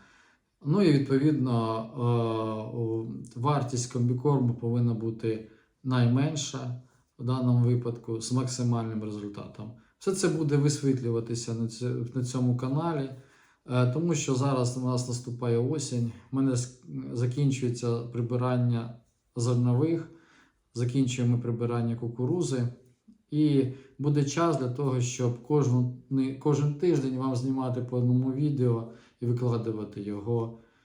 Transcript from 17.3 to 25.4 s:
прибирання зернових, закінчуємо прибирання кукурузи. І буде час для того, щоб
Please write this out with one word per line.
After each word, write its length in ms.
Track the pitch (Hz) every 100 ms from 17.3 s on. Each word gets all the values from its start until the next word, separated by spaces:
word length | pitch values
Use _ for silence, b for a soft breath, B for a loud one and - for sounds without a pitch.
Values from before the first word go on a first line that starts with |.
| 143 143 123 123 117 120 117
прибирання 960 | 120 120 117 123 123 123 120 117 117 - _ _ _ -
зернових, 720 | 120 120 123 123 156 165 - B B B B B _
закінчуємо 640 | 117 120 139 131 123 120 120
прибирання 580 | 120 113 120 120 117 117
кукурузи. 720 | 113 - 127 180 147 131 120 - - _ _ - _
І 340 | 151 151 139 123 B B -
буде 260 | 143 143
час 340 | 139 170 170 143
для 100 | 127
того, 320 | 123 139 127
щоб 420 | 120 - 123 117